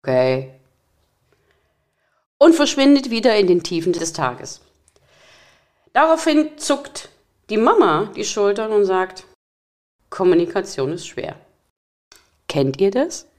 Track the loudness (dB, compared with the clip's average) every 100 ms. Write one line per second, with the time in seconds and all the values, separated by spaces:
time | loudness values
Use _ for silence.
0 | 0 0 0 -2 -6 _ _ _ _ _
1 | _ _ _ _ _ _ _ _ _ _
2 | _ _ _ _ 6 6 2 2 4 4
3 | 2 0 2 4 4 2 0 -4 -4 -4
4 | -6 -4 -6 -6 -16 -20 _ _ _ _
5 | _ _ _ _ _ _ _ _ _ 0
6 | 2 2 2 0 0 -6 -4 -4 -4 -18
7 | -20 _ _ _ _ 0 2 4 2 0
8 | -4 -8 -8 -2 -2 -2 -2 0 0 -2
9 | -4 -10 -20 _ _ _ _ _ _ _
10 | _ -2 2 2 0 -6 -8 -6 -6 -6
11 | -12 -12 -12 -14 _ _ _ _ _ _
12 | _ -20 _ _ _ -2 -2 0 -2 0
13 | -4 -6 -18